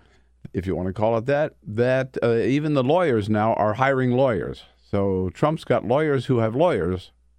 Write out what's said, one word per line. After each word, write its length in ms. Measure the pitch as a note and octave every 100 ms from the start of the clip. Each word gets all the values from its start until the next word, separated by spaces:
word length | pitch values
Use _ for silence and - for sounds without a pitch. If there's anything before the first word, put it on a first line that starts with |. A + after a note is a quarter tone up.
| _ _ _ _ -
if 120 | G2 F#2
you 80 |
want 120 | D#2+ F#2
to 80 |
call 240 | F#2 G#2+ A#2
it 80 | A#2+
that, 300 | C#3+ D3+ -
that, 540 | - A2 B2 C3 C3 -
uh, 140 | A#2+ A#2
even 360 | G2+ C#3 D3+
the 100 | C#3+
lawyers 460 | B2+ E3+ E3+ A#2 G2+
now 240 | G#2+ A2
are 220 | - G#2+
hiring 380 | G#2+ C3+ C3 B2+
lawyers. 500 | A#2+ C3+ G2+ C2 - - _ -
So 380 | G2+ G2 F#2 F#2
Trump's 300 | - D3+ D#3
got 200 | - A#2+
lawyers 400 | G2 C3 D#3 C3+
who 140 | A#2+ B2
have 180 | A2 A#2+
lawyers, 560 | F3 A#2+ E2+ F#2 - _ _